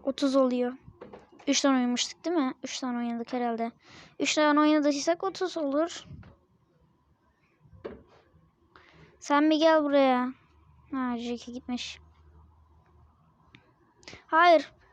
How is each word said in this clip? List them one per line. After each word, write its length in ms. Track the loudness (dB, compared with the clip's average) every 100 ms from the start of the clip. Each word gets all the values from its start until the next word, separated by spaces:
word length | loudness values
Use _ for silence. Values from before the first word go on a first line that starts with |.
Otuz 320 | -8 -4 0 2
oluyor. 360 | 2 0 -4 -6 -18 -20 -20 -20 -20 -8 -4
Üç 140 | 0
tane 160 | 2 2
oynamıştık 480 | 0 -2 -6 -8
değil 120 | -4 -2
mi? 180 | -2 -4
Üç 180 | -12 -10
tane 180 | -8 -6
oynadık 340 | -6 -6 -6
herhalde. 400 | -4 -4 -4 -6 -10 -20 -20 -20 -6
Üç 140 | -2
tane 260 | 2 4 4
oynadıysak 640 | 4 4 2 0 -2 -2
otuz 320 | -4 -4 -6 -4
olur. 480 | -2 -2 -2 -6 -18 -20 -20 -20 _ _ _ _ _ _ _ _ _ _ _ _ -20 -18 -16 -16 _ _ _ _ _ _ _ -20 -20 -20 -20 _
Sen 300 | -2 2 4
bir 60 | 4
gel 260 | 4 4
buraya. 500 | 4 4 4 2 -2 -8 _ _ _ _ _
Ha, 260 | -6 -4 -6
Jackie 340 | -6 -8 -10
gitmiş. 480 | -14 -10 -10 -10 -14 -20 _ _ -20 -20 _ _ _ _ _ _ _ _ _ _ -20 _ _ _ _ -20 -20 _
Hayır. 460 | 4 6 6 2 _ _